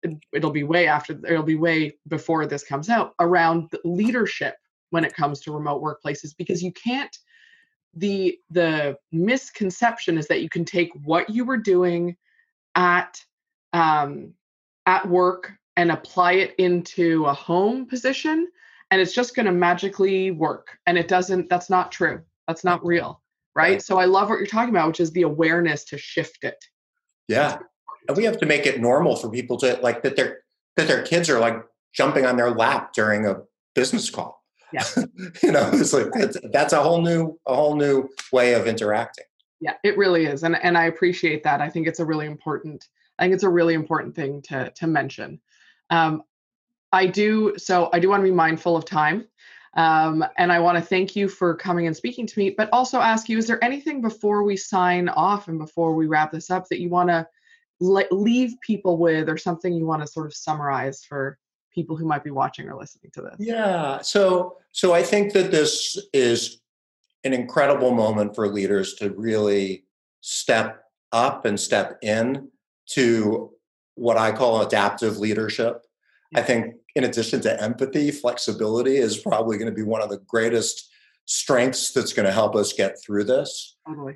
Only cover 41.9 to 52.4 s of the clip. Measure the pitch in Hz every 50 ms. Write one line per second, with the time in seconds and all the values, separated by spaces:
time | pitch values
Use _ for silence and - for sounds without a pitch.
41.9 | 165 - 170 156 156 156 151 151 151 147 _ 160 151 - - 156 147 - - _
42.9 | _ _ _ _ _ _ - 180 190 185 196 190 175 175 170 170 165 160 151 -
43.9 | 165 156 - - - - 156 135 143 143 139 - 147 135 127 120 - - - 165
44.9 | 160 147 135 - - - 113 - - 156 _ _ _ _ _ _ _ _ _ _
45.9 | 170 165 165 160 156 156 - _ _ _ _ _ _ _ _ _ _ _ _ _
46.9 | - 185 190 185 180 208 208 214 214 220 214 208 - - - - 185 180 175 -
47.9 | - 175 170 190 202 202 196 190 185 175 165 160 160 160 - 175 170 160 160 -
48.9 | - 156 151 151 160 208 247 _ _ _ _ - - - _ _ _ - 165 160
49.9 | 160 156 160 160 156 156 165 - - - 180 180 175 175 170 175 175 170 165 -
50.9 | 196 185 190 196 - 208 202 190 190 - 185 175 165 170 - 196 175 175 170 165
51.9 | 160 - _ 247 247 - 240 214 - -